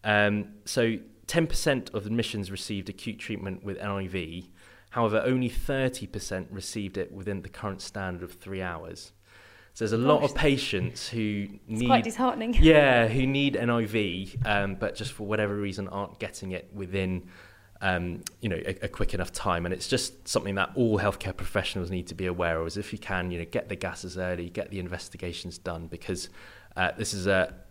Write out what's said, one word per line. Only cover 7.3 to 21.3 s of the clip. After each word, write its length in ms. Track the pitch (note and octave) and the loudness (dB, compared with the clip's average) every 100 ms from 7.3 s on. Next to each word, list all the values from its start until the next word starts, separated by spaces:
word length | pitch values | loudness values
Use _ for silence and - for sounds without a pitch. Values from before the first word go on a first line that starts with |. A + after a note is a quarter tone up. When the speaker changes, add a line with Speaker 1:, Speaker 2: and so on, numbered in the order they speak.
| G2 | -6
Speaker 1:
the 60 | - | -8
current 320 | - G#2 F#2+ | -8 -8 -6
standard 420 | - G#2 F#2+ F2+ | -8 -6 -6 -6
of 100 | F2 | -10
three 280 | - - F#2+ | -12 -10 -6
hours. 520 | F#2 E2+ E2+ E2+ - _ _ - - - - - | -6 -6 -10 -14 -16 _ _ -20 -20 -20 -20 -4
So 100 | A2 | 0
there's 80 | |
a 40 | A2+ | 2
lot 240 | C3 D3+ | 6 6
Speaker 2:
Gosh. 100 | C#3+ | 4
Speaker 1:
of 40 | - | 4
patients 720 | D3 C3+ - G2+ A#2+ - - | 4 4 0 -2 -2 -4 -6
who 400 | A#2 G#2+ G#2 G2+ | -2 -2 -2 -4
Speaker 2:
It's 140 | - - | -10 -6
Speaker 1:
need 180 | A2 B2 | -2 4
Speaker 2:
quite 180 | B3 | 4
disheartening. 520 | A3+ A3 B3+ A#3 A3+ A#3 | 4 0 0 0 2 8
Speaker 1:
Yeah, 520 | D#3+ D#3 C#3+ B2 A2+ | 10 12 10 8 6
who 200 | A#2+ C3 | 4 2
need 280 | C#3 C#3 A2 | 4 2 2
N 140 | A#2+ | 2
I 160 | A#2 A2+ | 2 2
V, 500 | A2 G2+ F2+ F#2+ A#2+ A2 | 2 0 -2 -6 -2 2
um, 300 | G#2 G2 F#2+ | 2 2 0
but 200 | G2+ - | -4 -4
just 180 | G#2+ | -8
for 140 | - G#2 | -6 -2
whatever 280 | A2 G#2 G2+ | 2 2 0
reason 320 | G2+ F#2+ G2 | -2 -4 -6
aren't 300 | G2 G2+ - | -4 -6 -6
getting 320 | G2+ - F#2+ | -10 -8 -6
it 160 | F#2 - | -6 -8
within, 560 | G2+ F#2 F#2+ F#2 F2+ - - - - - - | -10 -4 0 0 -2 -6 -18 -20 -20 -20 -4
um, 420 | F#2+ F2+ F2 E2+ - - | 0 0 0 -6 -10 -6
you 80 | A2+ | -4
know, 80 | E2+ - | -2 -4
a, 200 | F#2+ - | -4 -6
a 20 | |
quick 260 | - G#2 | 0 0
enough 180 | F#2+ F2 | 0 -4
time. 340 | - G2+ E2+ E2+ | -4 -2 0 0
And 80 | |
it's 140 | F2+ - | -4 0
just 400 | B2+ - - - | 0 0 -8 -2
something 280 | - G3 G2 | 0 0 0
that 160 | - - | 0 2
all 220 | A#2 G#2 | 4 4
healthcare 400 | G2+ - G2 | 2 0 -6